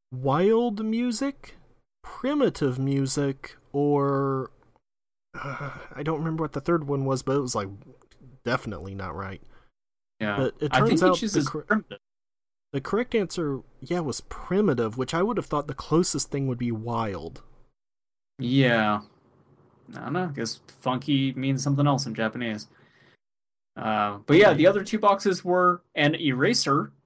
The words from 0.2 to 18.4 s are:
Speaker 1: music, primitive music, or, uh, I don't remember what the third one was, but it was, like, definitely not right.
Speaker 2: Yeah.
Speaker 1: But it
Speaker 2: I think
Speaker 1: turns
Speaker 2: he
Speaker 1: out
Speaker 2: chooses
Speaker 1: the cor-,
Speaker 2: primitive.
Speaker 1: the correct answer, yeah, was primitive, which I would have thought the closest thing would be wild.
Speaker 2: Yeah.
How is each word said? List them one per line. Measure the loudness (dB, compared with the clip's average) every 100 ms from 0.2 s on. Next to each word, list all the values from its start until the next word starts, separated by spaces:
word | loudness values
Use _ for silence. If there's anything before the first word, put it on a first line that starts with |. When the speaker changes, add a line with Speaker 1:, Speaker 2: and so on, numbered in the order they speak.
| -2 2 4 4 2 -2
Speaker 1:
music, | -2 -2 0 -2 -4 -6 -16 -20 -20 _ _ _
primitive | -18 -6 -2 2 2 2 -2 0
music, | 0 0 0 0 -2 -4 -12 -20 _
or, | -2 2 2 2 0 0 -2 -6 _ _ _ _ _ _ _ _ -14
uh, | -12 -10 -12 -14 -16 -10
I |
don't | -6 -4
remember | -2 -4
what | -4
the | -4
third | 0 0 0
one | -2 0
was, | -2
but | 0 0
it |
was, | 0
like, | -4 -6 -10 -20 -20 _ _ -20 -10
definitely | -4 -4 -4 -10 -10 -10
not | -10 -10
right. | -10 -12 -18 -20 _ _ _ _ _ -8
Speaker 2:
Yeah. | -4 -2
Speaker 1:
But | -2 -2
it | 0
Speaker 2:
I | 4
think | 4
Speaker 1:
turns | 6
Speaker 2:
he | 4
Speaker 1:
out | 4
Speaker 2:
chooses | 0 0 0
Speaker 1:
the |
cor-, | -4
Speaker 2:
primitive. | -2 -2 -2 -16 _ _ _ _ _ _ _
Speaker 1:
the | -6
correct | -2 -2 0
answer, | -2 -2 -2 -4 -4 -10 -14
yeah, | -6 -4
was | -2 -4
primitive, | -6 -12 -2 2 2 2 0 -2
which | -2
I | 0
would | 0 -2
have | -2
thought | -4 -4
the | -8
closest | 0 2 2 0 -2
thing | -4 -4
would | -2
be | -2
wild. | -4 -4 -2 -2 -4 -10 -14 -20 -20 -20 _ _ _ _ _ _
Speaker 2:
Yeah. | -8